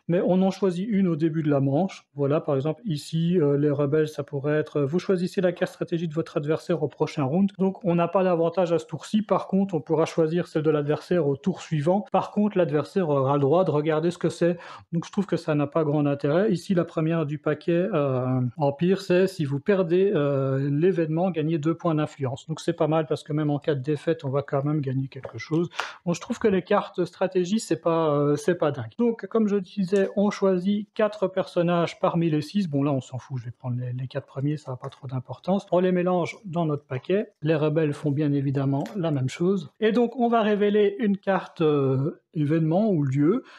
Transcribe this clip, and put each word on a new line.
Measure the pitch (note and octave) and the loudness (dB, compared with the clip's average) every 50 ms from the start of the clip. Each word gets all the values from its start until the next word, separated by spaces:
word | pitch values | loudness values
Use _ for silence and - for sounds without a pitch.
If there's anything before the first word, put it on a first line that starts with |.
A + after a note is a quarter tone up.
| - - | -4 -2
mais | E3+ F#3 | 0 0
on | - G#3+ F3+ F#3 | 2 2 2 4
en | F#3+ F#3+ | 2 2
choisit | F#3 - G3+ F#3+ E3+ F3 G3 A#3+ | 0 0 -2 -2 0 -2 -4 -2
une | G#3 G3 F#3+ | 0 2 2
au | F3 E3 | 2 0
début | C#3+ E3+ D#3+ D3+ E3 D3+ | 0 0 0 0 0 0
de | D3+ | 2
la | C#3+ C#3 | 2 2
manche. | C#3 C#3 C3+ D3+ F#3+ F#3+ - - _ _ - | 2 2 2 0 0 -2 -4 -10 _ _ -6
Voilà, | C#3+ C#3+ C3+ C#3+ E3 | -2 0 0 0 0
par | E3 D#3 C#3+ | 0 0 -2
exemple, | C3+ C#3 D#3 D#3 - B3 | 0 0 -2 -6 -6 -4
ici, | G#3 D3+ C#3+ - - D#3 D#3+ E3 E3+ F3+ F3+ | -4 -4 -4 -6 -4 -2 -2 0 2 2 2
euh, | D3 C#3+ C#3+ | 2 2 2
les | C#3+ D3 D3 | 2 2 2
rebelles, | C#3+ C#3+ D3 C#3 D3+ D#3 D#3 D3+ | 2 0 0 0 2 0 0 0
ça | - - - | -4 -10 -10
pourrait | - D3 C#3 C3 D3 D3+ | -8 -8 -6 -2 -2 0
être, | D3+ D3 - - D3 | 0 -2 -2 -2 -2
euh, | C#3+ | -2
vous | C#3 D#3+ F#3 | 0 -2 -2
choisissez | - - G3 F3 F#3 E3+ - G3+ | 0 0 0 0 0 -2 -2 0
la | F3+ F3+ | 0 0
carte | F3 - F#3 - - | 0 0 -4 -6 -4
stratégie | - F3 - F3 E3 F3 D#3+ | -8 -6 -4 -4 -4 -4 -4
de | |
votre | D3 E3 D#3+ - - E3+ | -4 -4 -6 -4 -4 -4
adversaire | D3 D3 D#3 D#3 - - E3+ D3 | -2 -2 -2 -2 0 -2 -2 -2
au | D3+ C3+ | -2 -4
prochain | - - D#3 C#3+ - D#3 | -2 -4 -4 -4 -2 -2
round. | C#3 B2+ D#3 F#3 G3+ G3 - | -2 0 2 2 2 0 0
Donc, | - F#3+ G3 F#3+ - - | 0 -2 -2 -2 -2 -2
on | E3+ E3+ | 0 2
n'a | E3+ E3+ E3+ | 2 2 2
pas | - G3 F#3 | 2 2 2
d'avantage | F#3 F3 E3 E3 E3 E3 F#3+ F3+ E3 | 2 2 2 2 0 2 2 2 2
à | E3+ D#3+ | 2 0
ce | E3 | -2
tour-ci. | - D#3+ - - - - A3 | -4 -12 -12 -8 -2 -2 -2
Par | G#3 - F#3+ - - | 2 2 0 0 0
contre, | - F#3+ F#3+ G3 G3 F3+ | 0 0 0 0 0 -2
on | D3+ | -4
pourra | - - D#3+ D3 D#3+ | -2 0 0 0 0
choisir | - - E3+ D#3+ D#3 E3 F3 D#3+ - | 0 2 0 2 2 2 -2 -2 -2
celle | - D#3+ D3+ | -2 0 2
de | D#3 | 2
l'adversaire | D3+ D3 D3 C#3+ D3+ - - - F3+ F3 C#3+ C#3+ | 2 2 2 0 -2 -2 0 -2 0 2 2 0
au | C#3 | 0
tour | - - F#3+ D#3 - | 0 -2 -4 -4 -4
suivant. | - - D#3+ D3+ C#3+ F3 F3+ G#3 G#3 - | -6 -4 -2 0 2 2 2 0 0 0
Par | - F#3 - - | 0 -2 0 0
contre, | - G#3 G#3 G3+ - F3+ | -2 0 0 2 2 2
l'adversaire | F3 C#3+ D3 D3+ C#3 - - G3+ F3+ D3+ | 0 2 2 -2 -2 0 -2 -2 0 2
aura | C#3+ C#3 C3 C3+ C#3+ | 2 2 2 2 2
le | D3 | 2
droit | C#3+ C3+ D#3 F3+ | 4 4 4 4
de | F#3+ D#3+ | 4 2
regarder | C#3 D3+ D3 D#3+ D#3 D#3 D#3+ F3+ | 2 0 0 0 0 0 0 -2
ce | F3 - | -4 -2
que | - D#3+ | -2 -2
c'est. | D#3 - F3 E3+ F3 F3 - - - - - - | 0 2 0 0 0 -2 -8 -16 -18 -18 -14 -6
Donc, | E3 E3+ - | -6 -6 -6
je | - | -4
trouve | - G3+ F#3+ | -4 -4 -2
que | - E3+ | -2 -2
ça | D#3+ - D#3+ D3+ | -4 -2 -2 0
n'a | D3 D3 C#3+ | 0 0 0
pas | - E3 D#3 | 0 0 0
grand | C#3+ C#3+ D3+ D3 | 2 0 0 0
intérêt. | C#3+ C#3+ C#3+ - C#3+ D3 F3+ G#3 A3+ | 0 -2 0 0 0 2 2 2 2
Ici, | F#3 D#3 - - G3 | 0 -2 -2 0 0
la | F3 E3 | 0 0
première | - - E3 D#3 D#3+ E3 E3 D#3 | 0 -2 -2 0 0 0 0 -2
du | C#3+ D3+ D3 | -2 -4 -4
paquet, | - D#3 D3 D3 - F3+ E3+ E3+ F#3 A3 G3 | -2 -2 -2 -2 0 0 0 2 0 0 0
euh, | D3+ C#3+ C#3 C3 B2 B2+ B2+ B2+ B2+ B2+ A#2+ - | 0 0 2 0 0 0 0 0 0 0 -2 -2
Empire, | E3 D3 C#3+ C#3 - E3+ F3+ F#3+ F#3 | 0 0 0 0 2 2 2 2 0
c'est | - - F3+ F3+ F#3+ F#3 | 0 2 2 4 2 2
si | - - D3+ | 0 -4 -4
vous | C3 C#3 C#3 | -2 -2 -4
perdez, | - - G3+ F#3 F#3 D#3+ F3 F#3 F#3+ G3+ | 0 0 2 2 2 2 2 2 2 2
euh, | G#3+ D3+ C#3+ C#3+ C#3+ C3+ C3+ C3+ C3+ C3+ C#3 C#3+ | 2 2 2 2 2 0 0 0 0 0 0 0
l'événement, | C#3+ D3 E3+ F#3+ F3+ E3+ E3 D3+ D#3 E3 F#3 F#3+ | 0 2 2 2 2 2 0 0 0 0 0 0
gagnez | D#3+ D#3+ D3 D#3+ E3+ D#3+ | 0 -2 -2 -2 -2 0
deux | C#3+ D#3+ E3 | 0 -2 -2
points | E3 - E3 D#3 | 0 -2 0 0
d'influence. | D3+ D3+ C#3+ - - C3+ A#2+ C3+ - - - | 0 -2 -2 -4 -6 -6 -6 -6 -8 -10 -10
Donc, | D#3+ - | -10 -6
c'est | - F3 | -4 -4
pas | E3 - D#3+ D3+ | -2 0 0 2
mal | D#3 D#3+ D#3 | 2 0 0
parce | - D#3 - | 0 -4 -6
que | - - | -4 -4
même | D3 D3+ D3+ D3 | -4 -2 0 0
en | D3 C#3 | -2 -2
cas | - D#3+ D3+ | -2 -2 -2
de | C3 | -2
défaite, | B2+ D#3 D3+ C#3 - E3+ D#3+ D#3+ - | -2 -4 -4 -2 -2 -2 -4 -2 -4
on | C3 | -4
va | C3 C#3+ | -4 -4
quand | C#3 - D3 C#3 C#3 | -4 -2 -2 -2 0
même | D3 D3+ D#3 | 0 -2 -2
gagner | C3+ C3+ B2+ C3+ C3+ | -2 -2 -2 -4 -4
quelque | C3+ - C3 - - - A2+ | -6 -10 -14 -14 -12 -12 -12
chose. | - - D#3 E3 F3 E3 - - - - - - - | -8 -2 -2 -2 -2 -2 -4 -8 -8 -8 -8 -10 -4
Bon, | F3 E3+ | -4 -4
je | - | -4
trouve | - - A#3 - | -4 -8 -8 0
que | - G#3+ | 2 2
les | F#3+ F#3 | 2 2
cartes | - - G3+ G3 G3 - - F#3 F3 | 2 2 0 0 0 -2 -4 -4 -4
stratégie, | E3+ - - F#3+ F3+ F#3 F#3 F3+ F3 G#3+ A3+ | -4 -2 -4 -4 0 0 0 0 0 -2 -2
c'est | - - E3+ - | 0 -2 -4 0
pas, | - E3+ E3 E3 E3 D#3 | 0 0 2 2 2 2
euh, | C#3+ C#3+ D3 D3 D3 | 2 2 2 2 2
c'est | C#3+ - F#3 E3+ | 0 2 0 0
pas | - E3 D3 | 2 2 0
dingue. | C3 - A#2 A2+ - | 0 -2 -8 -10 -4
Donc, | - A#3 A#3 A3+ - G3 | 0 0 0 0 -2 -8
comme | F#3+ - A3+ A3 | -2 0 2 2
je | G3+ G3+ | 2 2
disais, | G3+ F#3 - - G3+ F#3+ E3 G3+ G3 F#3+ G3 - | -2 -2 -4 -4 -4 -2 2 2 2 2 2 2
on | G3+ G3+ G#3 | 0 0 0
choisit | - - G3 F#3+ F#3+ F3+ F3+ G3+ G#3 G#3 G#3 _ - | 0 2 2 2 2 2 2 0 0 -2 -2 _ -2
quatre | - G#3+ G#3 G#3 - G3 F#3 | 0 0 0 0 -2 -4 -2
personnages | F#3 F#3+ F#3 - - F3+ E3+ E3+ D#3 E3+ E3 D#3 - - | -2 -2 -4 -2 0 0 2 2 2 2 0 -2 -2 -2
parmi | F#3+ E3+ F3+ E3+ E3 E3 | -2 0 2 2 2 2
les | D3+ D3+ | 0 0
six. | C#3 - - G#3 G3 | -2 -2 -2 -2 -2
Bon, | D#3 C#3 C#3 | 0 0 0
là, | C#3 D3+ | 0 0
on | C#3 C3 | 0 -2
s'en | - - B2+ B2 | -4 -6 -12 -12
fout, | - - C3+ B2 | -10 -8 -10 -8
je | A2+ | -8
vais | A#2+ | -10
prendre | - _ - B2+ A#2+ B2 | -14 _ -6 -6 -4 -4
les, | B2 B2 | -4 -6
les | B2 B2+ C3 B2+ | -6 -6 -8 -6
quatre | - C#3 - | -8 -10 -10
premiers, | _ - C#3 C3+ D3 D3+ | _ -10 -4 -4 -4 -4
ça | D3 - C3+ | -4 -8 -10
n'a | C3 - | -12 -10
pas | - C#3 | -10 -14
trop | - - - | -14 -14 -12
d'importance. | B2+ C3 C3 - - A#2+ - - F3 F#3+ G3 - - | -8 -8 -8 -8 -8 -14 -10 -4 -2 -2 -2 0 0
On | E3+ F3+ | 0 2
les | F#3 F#3 | 2 2
mélange | F#3 F3+ F3 F3+ F3+ F3+ D#3+ D3 - - - | 2 2 2 2 0 0 0 -2 -6 -12 -12
dans | F#3 D3 E3+ E3+ | -6 -4 -2 -2
notre | D3+ D3 C#3+ _ | -2 -2 -4 _
paquet. | - C3+ B2+ - - F#3 G#3 A3+ - _ - | -8 -8 -8 -2 -2 -2 -2 -2 -4 _ -6
Les | D3+ D3+ D#3+ | -2 0 0
rebelles | C#3+ D3+ D3+ D3 D#3+ D#3+ D3 | 2 2 0 2 2 0 0
font | C#3+ - - D3 | -2 -2 -2 -2
bien | C#3 D3 D#3 C#3+ | 0 0 0 0
évidemment | C#3+ C#3+ C#3 C#3+ C3+ C#3 C3+ C#3 C#3 C#3 - - G#3 | 0 0 0 0 -2 0 0 0 0 -2 -2 -6 -6
la | G#3 E3 E3 | -4 -2 -2
même | D3 C3 C3 B2+ | -2 0 -2 -4
chose. | - - F3 F#3 G3+ F#3+ D3 - _ - | -2 -2 0 0 0 0 -4 -8 _ -2
Et | G#3+ A3 | 0 2
donc, | G3 A#3+ A#3+ A#3 - | 2 2 0 0 0
on | C4 A#3 A#3 | -2 0 2
va | A#3 A#3 | 2 2
révéler | G#3 G#3 G#3 G3 G#3 G#3 G#3 G#3+ G#3 G3+ G3+ G4+ | 2 2 2 2 2 2 4 4 2 2 0 0
une | A#3 G3+ G3 F#3 | 0 0 0 0
carte, | - G3 F#3+ F#3 - - - - | 0 0 0 0 -2 -6 -4 0
euh, | E3 D3+ D3 C#3+ C3+ C3 C3+ C3 C#3 E3 - - _ _ | 2 2 4 4 2 2 2 0 0 -2 -4 -8 _ _
événement | - D#3+ D3 C#3 D#3+ E3 D#3+ D#3 D#3+ F#3+ A3 A3 | -4 -2 0 2 2 2 2 2 2 2 2 2
ou | F#3+ D3 | 2 2
lieu. | C#3+ C3+ C3 C#3+ D3 E3 A3 C4 - - - | 2 0 2 2 4 4 4 2 -2 -8 -20